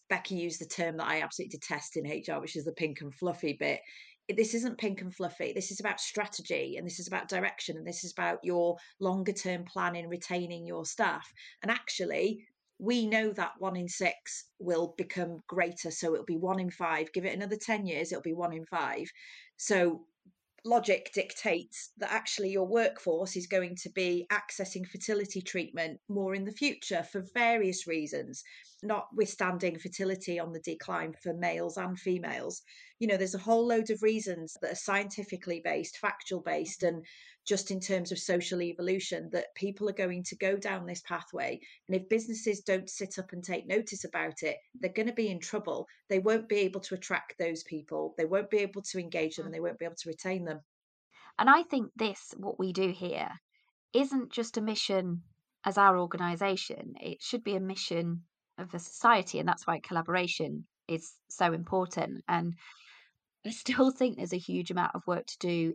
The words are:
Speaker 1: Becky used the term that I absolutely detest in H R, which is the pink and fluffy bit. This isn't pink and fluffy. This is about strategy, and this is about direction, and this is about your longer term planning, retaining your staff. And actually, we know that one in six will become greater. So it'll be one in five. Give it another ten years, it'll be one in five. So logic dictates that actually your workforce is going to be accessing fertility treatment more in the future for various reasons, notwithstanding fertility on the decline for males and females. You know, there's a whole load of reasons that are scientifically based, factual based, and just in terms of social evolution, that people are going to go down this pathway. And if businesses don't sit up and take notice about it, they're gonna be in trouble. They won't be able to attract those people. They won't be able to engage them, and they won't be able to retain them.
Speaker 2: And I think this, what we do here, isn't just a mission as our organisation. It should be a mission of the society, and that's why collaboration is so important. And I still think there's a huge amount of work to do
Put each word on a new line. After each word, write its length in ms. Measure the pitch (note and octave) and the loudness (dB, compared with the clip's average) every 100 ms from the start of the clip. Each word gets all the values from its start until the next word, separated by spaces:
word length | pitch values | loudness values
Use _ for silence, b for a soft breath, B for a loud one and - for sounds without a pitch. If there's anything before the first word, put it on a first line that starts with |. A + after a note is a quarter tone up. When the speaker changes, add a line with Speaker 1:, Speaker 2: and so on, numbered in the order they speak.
| - | -2
Speaker 1:
Becky 260 | F#3 - F#3 | -2 0 -2
used 260 | E3+ D#3+ | -2 -4
the 40 | D#3 | -6
term 320 | - E3+ D#3+ | -2 0 0
that 100 | D#3 | 0
I 140 | D#3 | 0
absolutely 360 | D3+ - F3+ D3 | -2 -4 -8 -8
detest 380 | - D3+ - D#3+ | -6 -6 -4 -4
in 100 | D3 | -4
H 220 | D#3 - | -4 -4
R, 100 | D3 | -6
which 140 | D#3 D#3+ | -4 -6
is 80 | |
the 80 | D3 | -6
pink 300 | D#3 D#3+ C#3+ | -2 -4 -4
and 120 | C#3+ | -10
fluffy 440 | C3+ F3+ F3 D#3 C#3 | -4 -4 -2 -2 0
bit. 220 | D3 C#3 - B B B - | 0 -2 -4 B B B -4
This 240 | G3+ A3 | 2 2
isn't 240 | A#3 B3 A#3 | 2 -2 -2
pink 240 | G#3+ G3 | -2 -2
and 120 | F#3 | -6
fluffy. 380 | F#3 F3+ - F3 | -6 -6 -4 -4
This 160 | G3+ F#3 | -4 -6
is 120 | G3 | -4
about 180 | G3+ - | -4 -2
strategy, 760 | - G#3 G3 - E3 D#3 C3+ - | -4 -2 -4 -4 -4 -2 -2 -6
and 100 | F3 | -6
this 100 | F3 | -8
is 120 | F3 | -6
about 180 | F#3 - | -6 -4
direction, 480 | F#3 F#3+ - - D#3+ | -2 -2 -4 -8 -8
and 100 | E3 | -8
this 200 | F3 F3+ | -8 -8
is 80 | - | -4
about 220 | F3 F3 | -2 -2
your 360 | F3+ F3 E3+ E3+ B B | 0 2 4 2 B B
longer 320 | F#3+ F#3+ F#3 | 0 0 0
term 320 | F#3+ F#3 F3+ F3+ | -2 -2 -4 -4
planning, 420 | F#3+ F3+ E3+ E3 | -2 -2 -2 -4
retaining 580 | F3 - F3+ E3+ E3+ E3+ | -6 -2 -2 -2 -6 -8
your 200 | E3+ D#3 | -8 -4
staff. 420 | - G3 D3 - - B B | 0 0 0 -8 -20 B B
And 80 | G#3 | -2
actually, 760 | A#3+ - - E3+ D3+ F#3+ A3 - _ _ - | -2 -2 -4 -2 2 2 0 -10 _ _ -6
we 260 | G3 B3 A3 | 0 2 4
know 260 | A3 A3 | 4 2
that 180 | G3+ F3 - | 0 -2 -2
one 160 | F#3+ F3+ | -4 -2
in 140 | F3 | -4
six 560 | - F#3 - - - - - | 0 0 0 -8 -12 -12 -8
will 340 | F3+ E3 E3+ - | 0 2 2 -2
become 420 | F3+ F3+ E3+ E3 - | -4 -2 -4 -6 -4
greater. 440 | F3+ G#3+ F3+ F3 | 0 0 0 -8
So 220 | F3+ E3+ | -4 0
it'll 120 | D#3 - | 0 0
be 120 | E3 | -2
one 240 | F3+ F#3+ | 0 0
in 100 | F3+ | -2
five. 400 | - E3+ D#3 D#3+ | -2 0 0 0
Give 140 | F#3+ F#3 | -2 -2
it 100 | F#3 | -2
another 220 | G3+ G#3+ | -4 -4
ten 240 | - G#3+ F#3+ | -2 -2 0
years, 280 | D3+ E3 | -2 -2
it'll 80 | F3 | -4
be 120 | E3 | -4
one 200 | E3 F3 | -2 -2
in 120 | D#3+ D#3+ | -4 -6
five. 420 | F3 C3 A2+ F3 - B B B - | -4 -2 -4 -6 -12 B B B -8
So 480 | - G3 F3 D#3+ - _ _ _ _ _ A3+ | 2 6 6 4 -6 _ _ _ _ _ 4
logic 460 | A#3+ G#3 F#3 - | 4 6 2 2
dictates 800 | G3 F#3+ - G#3+ F3 - - - - | -4 -2 -2 0 0 -2 -12 -12 -6
that 140 | - | -2
actually 380 | G#3+ - - F#3+ | -2 -2 -2 2
your 160 | G3 F#3 | 2 4
workforce 680 | A3+ A3 - F3+ E3 F#3 F#3 | 4 4 2 0 2 0 -2
is 120 | F3+ | 0
going 280 | F#3+ F3+ F3+ | 0 0 -4
to 140 | - | -6
be 360 | F#3+ F3+ F3 F3 | 0 2 2 2
accessing 560 | G#3 - - F#3 F#3 F#3 | 0 0 -6 -6 -6 -8
fertility 520 | - - G3+ G3 F#3+ | -6 -2 0 0 -4
treatment 580 | F3+ F#3 E3+ E3+ E3 C#3+ - | -4 -4 -2 -2 -4 -6 -4
more 260 | G3+ F#3+ | -2 0
in 120 | G3 G3 | -2 -4
the 80 | |
future 500 | G#3+ C#4+ - - F3+ E3+ | 0 0 0 -2 -2 -2
for 140 | G3 F#3+ | -6 -4
various 520 | A#3+ A#3 A#3 F#3+ F#3 - | 2 4 6 4 0 -2
reasons, 560 | E3 D3 D3 C3 - - B B B | -2 -2 -4 -6 -10 -16 B B B
notwithstanding 960 | G#3 G#3+ - G3+ G3+ - F#3 F3+ F3+ E3 | -2 -2 -2 0 0 2 0 2 0 -2
fertility 640 | F#3 - F#3+ F#3+ F#3+ E3+ | -6 -4 -2 -2 -2 -2
on 140 | E3 | -2
the 80 | E3 | -6
decline 520 | E3+ D#3+ - F3 D#3+ D#3 | -6 -8 -4 -4 -4 -6
for 120 | F3+ | -6
males 420 | E3+ F3 E3 E3+ F3+ | -2 0 0 -2 -2
and 240 | F3+ F3+ | -4 -4
females. 640 | F#3 F#3 E3 B2+ B2+ F3+ - B B B | -2 -2 -2 -4 -6 -8 -14 B B B
You 80 | A3+ | 2
know, 80 | F#3+ | 2
there's 180 | F#3+ F#3 | 2 0
a 40 | |
whole 280 | G#3+ A3+ A#3+ | 4 4 6
load 220 | A3+ A3 | 4 2
of 120 | G#3+ | 4
reasons 520 | A3 A3 G#3 F3 D#3+ - | 4 4 0 -4 -6 -6
that 100 | D#3 | -4
are 40 | F3+ | -4
scientifically 840 | - G3 G3+ G#3 G3+ G#3 F#3 E3+ | 0 0 0 -4 -6 -6 -4 -4
based, 340 | E3+ D3+ E3+ - | 0 -2 -2 -2
factual 440 | G3+ - - F3+ | -4 -2 -4 -4
based, 420 | E3 D#3 D#3+ - | 0 -2 -2 0
and 200 | F3 E3 D#3+ B B B - | 0 0 -6 B B B 0
just 260 | G3 - | 0 0
in 100 | F#3+ | -4
terms 320 | F#3 F#3+ F3 | 0 0 0
of 40 | F3 | -4
social 440 | - F3 F3 F3+ | 2 2 2 0
evolution, 680 | E3+ F3 F3+ F#3+ F#3 E3+ E3 | -2 -2 0 0 0 -4 -2
that 200 | F3 - - | -2 -2 -2
people 320 | G3 G3+ G#3 | -4 0 -2
are 40 | |
going 300 | G#3 F#3 F3+ | 0 0 -2
to 140 | F3+ - | -6 -2
go 180 | F#3+ G3+ | 0 2
down 300 | G3+ F#3+ F3 | 0 -4 -4
this 160 | F3 | -8
pathway. 580 | - E3+ - - C3 - B B - | -6 -6 -4 -4 -4 -4 B B 0
And 80 | F#3 | 0
if 100 | F#3 | 4
businesses 540 | A3+ A3+ A3 A3 G3 | 2 2 -2 0 0
don't 280 | - F#3 F#3 | 2 0 0
sit 300 | - F#3+ - | -8 -8 -8
up 140 | F#3 | -8
and 100 | F3 | -8
take 240 | F3+ F3 - | -4 -4 0
notice 380 | G#3 A#3 G3 E3 | 0 0 -6 -6
about 380 | E3+ D#3+ D3+ | -4 -4 -2
it, 120 | D#3 - - - | -4 -4 -8 -6
they're 140 | F#3 | -4
gonna 180 | F#3 A3 | 0 0
be 160 | A#3 G#3+ | 0 0
in 140 | F3 | -2
trouble. 440 | - G#3 E3+ D3+ - b - | -4 -4 -2 -4 -6 b 0
They 100 | F#3+ | 4
won't 280 | G3 A3+ A3+ | 6 4 4
be 120 | G#3 | 2
able 200 | F#3+ F#3+ | 2 0
to 160 | - F#3 | -4 -6
attract 380 | - F3+ - - | -2 -4 -4 -4
those 240 | E3+ D#3+ | -2 -2
people. 500 | - D#3 D3 D#3 D#3 - | -6 -8 -6 -4 -2 0
They 60 | |
won't 260 | D#3+ F#3+ G3+ | 2 4 4
be 100 | G#3+ | 2
able 220 | G3 G3 | 2 -2
to 140 | - F#3 | -6 -4
engage 380 | E3+ E3+ D#3+ E3 | -2 0 0 -2
them, 100 | D#3+ | -6
and 80 | |
they 60 | D#3+ | -4
won't 180 | F3 E3 | -4 -2
be 60 | |
able 140 | E3+ E3+ | -6 -6
to 120 | E3+ | -10
retain 360 | D#3+ F#3+ F#3+ E3+ | -6 -2 -2 -2
them. 160 | D3+ - _ _ _ _ B B B | -6 -10 _ _ _ _ B B B
Speaker 2:
And 120 | B3 | 8
I 140 | D4+ | 8
think 280 | - C4+ A3 - | 8 0 0 0
this, 360 | A3 F#3+ - - | 0 0 -10 -8
what 200 | G3 - | -4 -2
we 140 | F#3 | 0
do 220 | F3+ F#3+ F3+ | 2 2 2
here, 360 | F3+ - - E3+ _ _ _ _ _ | -2 -2 -4 -6 _ _ _ _ _
isn't 400 | B3 C#4 C4+ A3 | 4 4 2 0
just 240 | - A3+ - | -2 -2 0
a 60 | |
mission 600 | G#3+ G#3 - F#3+ F3+ E3+ - _ _ _ G3 | 0 0 2 2 2 -2 -4 _ _ _ 2
as 120 | G3 | 8
our 200 | G3+ F3+ | 10 10
organisation. 960 | F3 E3+ F3 E3+ G3 F#3 - - - - | 6 0 0 2 2 2 -2 -6 -10 -10
It 160 | E3 - | -8 -8
should 240 | - A#3+ | -4 -2
be 140 | G#3+ F#3+ | 0 0
a 20 | |
mission 640 | F#3+ F#3+ - E3+ E3+ E3+ - _ _ - | 0 -4 -2 0 0 -2 -6 _ _ -12
of 140 | F3+ | -8
the 80 | F3 | -8
society, 600 | - - A#3 A3 F3+ D3+ | -8 4 6 8 4 0
and 100 | E3 | 2
that's 180 | E3 - | 0 0
why 140 | E3 - | -2 0
collaboration 800 | E3+ E3 F3+ F3+ - D#3 D3+ E3 _ - | -2 2 2 2 0 -2 -4 -10 _ -4
is 240 | D#3+ - - - | -4 -4 -18 -8
so 220 | - F3 | 2 4
important. 720 | E3 E3+ F#3+ F3+ E3+ - - - | 4 2 2 2 0 -2 -2 0
And 240 | F3 E3+ E3+ B B B B B B _ _ G3+ | 0 2 -4 B B B B B B _ _ -10
I 40 | |
still 420 | A3+ - B3+ C4 | -6 0 6 6
think 240 | C4 B3+ - | 6 2 2
there's 160 | F3+ | -2
a 60 | F3+ | -2
huge 340 | F3 F3+ F3 | 0 -2 0
amount 240 | F3+ F3 F3 | 2 0 0
of 60 | F3 | 0
work 200 | F3 - | -2 -2
to 100 | - | -4
do 340 | F3 E3+ E3 | 0 2 2